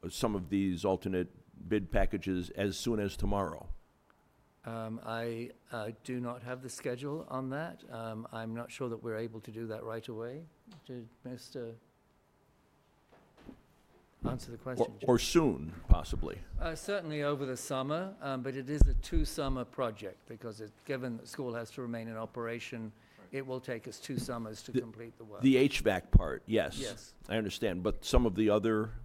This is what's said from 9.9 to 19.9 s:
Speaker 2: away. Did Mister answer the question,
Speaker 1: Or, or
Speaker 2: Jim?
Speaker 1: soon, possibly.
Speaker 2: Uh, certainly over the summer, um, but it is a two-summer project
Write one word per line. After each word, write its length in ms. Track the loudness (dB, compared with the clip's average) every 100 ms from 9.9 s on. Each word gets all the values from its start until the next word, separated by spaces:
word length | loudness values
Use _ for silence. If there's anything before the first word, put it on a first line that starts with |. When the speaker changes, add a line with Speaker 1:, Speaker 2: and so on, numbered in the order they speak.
| -8 -8
Speaker 2:
away. 360 | -8 -8 -8 -14 _ -20 -20 -12
Did 220 | -12 -12 _
Mister 460 | -12 -12 -10 -10 -8 -10 _ _ _ _ _ _ _ _ _ _ _ _ _ -20 _ _ -20 -20 _ _ _ _ _ _ -4
answer 220 | -4 -8
the 80 | -10
question, 280 | -8 0 0 0 6
Speaker 1:
Or, 80 |
or 40 | 6
Speaker 2:
Jim? 80 | 8
Speaker 1:
soon, 460 | 6 6 2 -4 -8 6
possibly. 480 | 8 8 -2 -2 -4 -6 -2
Speaker 2:
Uh, 140 | -2
certainly 480 | -4 -2 -2 -2 0
over 240 | 0 0 -2
the 100 | -4
summer, 560 | -2 -2 0 -2 -4 -6
um, 220 | -4 -4
but 120 | -4
it 140 | -4 -4
is 140 | 8
a 100 | 8
two-summer 680 | 8 2 2 2 0 0 0
project 540 | -2 -2 -2